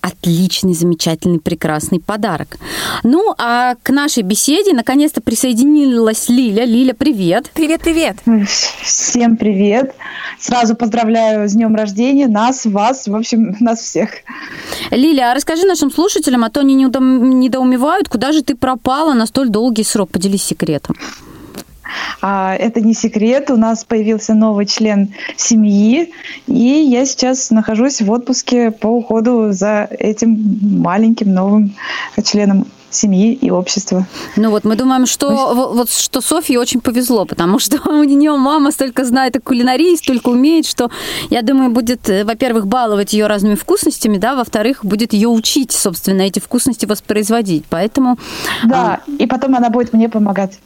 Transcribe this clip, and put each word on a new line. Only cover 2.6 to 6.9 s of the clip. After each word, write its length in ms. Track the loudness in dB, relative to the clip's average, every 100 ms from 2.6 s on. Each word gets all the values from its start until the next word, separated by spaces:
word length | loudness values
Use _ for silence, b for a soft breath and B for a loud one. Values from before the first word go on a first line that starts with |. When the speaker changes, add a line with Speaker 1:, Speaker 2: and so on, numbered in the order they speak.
| B B B B
Speaker 1:
Ну, 320 | 2 2 2 -2
а 360 | -2 0 0 -2
к 80 | 0
нашей 320 | 0 0 -2
беседе 500 | -2 -2 0 2 2
наконец-то 480 | 0 2 2 2 0
присоединилась 1080 | -4 -2 0 2 4 4 4 2 2 0 0
Лиля. 360 | 2 2 0
Лиля, 300 | 2 2 2